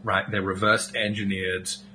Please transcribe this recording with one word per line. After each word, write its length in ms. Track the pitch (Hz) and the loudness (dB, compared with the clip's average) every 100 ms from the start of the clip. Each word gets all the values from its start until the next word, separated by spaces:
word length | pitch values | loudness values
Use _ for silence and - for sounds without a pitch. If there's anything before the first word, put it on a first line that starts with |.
right? 260 | 107 95 - | -2 0 0
They're 120 | 104 | -2
reversed 540 | 95 95 107 110 - 120 | 0 2 4 4 2 -2
engineered 720 | 104 104 98 95 92 92 92 - - | -2 0 -2 0 -2 -2 -4 -10 -12